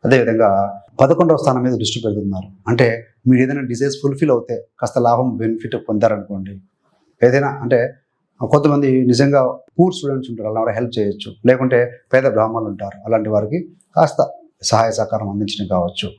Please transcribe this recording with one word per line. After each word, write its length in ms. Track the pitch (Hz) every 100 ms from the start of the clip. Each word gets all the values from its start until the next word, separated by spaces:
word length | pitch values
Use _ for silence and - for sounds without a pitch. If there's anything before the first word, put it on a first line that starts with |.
| 117
అదేవిధంగా 440 | 127 117 110 107 98 101 - _ -
పదకొండవ 360 | 135 165 170 151
స్థానం 180 | 151 127 127
మీద 100 | 117
దృష్టి 180 | 107 117 110
పెడుతున్నారు. 420 | 107 98 95 98 - -
అంటే 160 | 120 123 113 - _ 123
మీరు 120 | 127
ఏదైనా 200 | 131 143 127
డిజైర్స్ 300 | 120 139 139
ఫుల్ఫిల్ 320 | 143 135 156 120
అవుతే, 180 | - 117 - _
కాస్త 180 | 120 131 120
లాభం, 200 | 120 127 110
బెనిఫిట్ 340 | 113 110 117 113 -
పొందారనుకోండి, 640 | 107 113 101 98 98 95 98 _ _ _ _ _ _ 123
ఏదైనా 220 | 135 143 143
అంటే 160 | 117 123 123 - _ _ _ _ 110
కొంతమంది 360 | 147 147 143 139 131 123
నిజంగా 300 | 120 139 143 127 - _ -
పూర్ 160 | 180 175
స్టూడెంట్స్ 320 | 143 135 127
ఉంటారు, 180 | 110 107
అలా 220 | 110 113 107
హెల్ప్ 160 | 120 117
చేయొచ్చు. 320 | 101 101 104 - 120
లేకుంటే 300 | 127 127 123 120 - _
పేద 120 | 131 135 107
బ్రాహ్మణులు 340 | 110 113 107
ఉంటారు, 240 | 101 98 - 110
అలాంటి 220 | 113 107 104
వారికి 240 | 107 170 - _ _ -
కాస్త 240 | 156 - - - _ _ -
సహాయ 220 | 110 113 110
సహకారం 280 | 104 110 101
అందించడం 340 | 101 101 - 92
కావచ్చు. 340 | 92 87 - 95